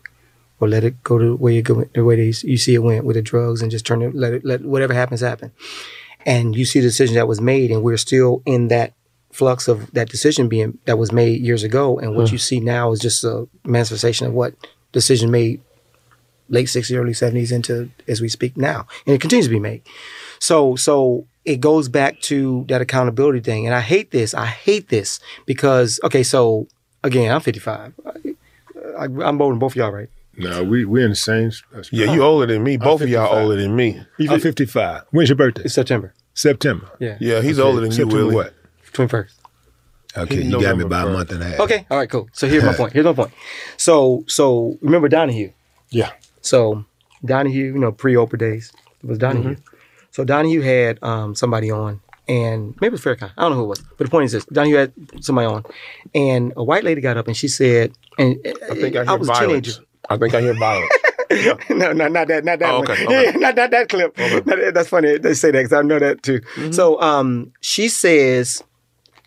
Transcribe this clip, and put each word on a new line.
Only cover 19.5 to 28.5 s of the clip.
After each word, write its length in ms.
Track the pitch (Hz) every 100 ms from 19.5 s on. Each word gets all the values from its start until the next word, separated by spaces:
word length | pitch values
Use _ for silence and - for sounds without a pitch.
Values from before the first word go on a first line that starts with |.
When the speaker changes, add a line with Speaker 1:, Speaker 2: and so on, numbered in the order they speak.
Speaker 1:
be 80 | 113
made. 220 | 104 113 - - - - - -
So, 380 | - 165 139 127
so 480 | - 147 131 123 - _ -
it 160 | 135
goes 260 | 143 156 135
back 320 | 143 139 -
to 440 | - 143 135 127 -
that 140 | 127
accountability 580 | 127 131 123 113 143 131
thing, 260 | 113 110 113
and 80 |
I 60 | 123
hate 320 | 110 180 220
this. 220 | 135 110
I 120 | - 117
hate 440 | 113 - 208 -
this 300 | 110 98 - - - -
because, 520 | 131 143 131 123 -
okay, 180 | 123 131
so 440 | 127 135 117 110 - _ _ _
again, 300 | 139 127 117
I'm 60 | 139
fifty-five. 520 | 147 104 - 107 107 - -
I, 60 | - 302 311 _